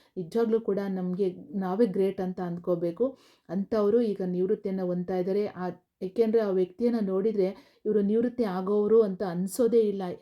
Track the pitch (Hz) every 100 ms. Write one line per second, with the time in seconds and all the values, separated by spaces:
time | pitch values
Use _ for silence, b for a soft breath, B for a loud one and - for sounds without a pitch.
0 | B - 165 233 226 226 220 196 196 185
1 | 180 180 190 180 - 196 185 190 233 196
2 | 196 190 185 185 175 175 175 175 170 170
3 | 262 b b b - 180 190 220 208 233
4 | 226 196 180 180 190 214 196 190 180 180
5 | 175 185 180 202 208 175 180 175 _ _
6 | 185 233 226 226 202 185 180 - 233 233
7 | 196 190 214 208 185 196 - _ 214 208
8 | 196 220 247 247 214 180 190 208 208 226
9 | 208 185 196 175 190 - 233 233 214 196
10 | 185 -